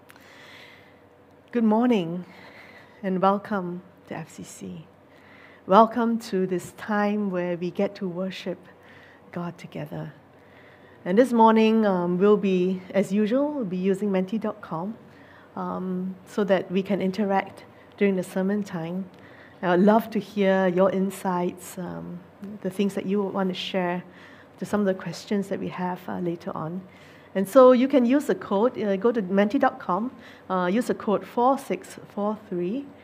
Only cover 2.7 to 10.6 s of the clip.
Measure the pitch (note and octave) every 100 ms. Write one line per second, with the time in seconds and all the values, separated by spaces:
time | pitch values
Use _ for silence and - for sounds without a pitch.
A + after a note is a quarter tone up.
2.7 | - - - G3 F#3 F#3+ G3+ G3+ G#3 F3+
3.7 | F3+ - - - - D#3+ - F3 - G3
4.7 | F3+ D#3 - - - - - - - -
5.7 | F#3+ A3+ B3 A#3 A3+ - F#3+ F#3 F3+ -
6.7 | - - G#3 G#3 G#3 G3+ F3+ F3 F3 F3
7.7 | E3+ G3+ G3 F#3+ E3+ F#3+ F#3 F#3+ F3 -
8.7 | - - - - - - - F3 E3+ -
9.7 | - D3+ E3 D#3 - - - - -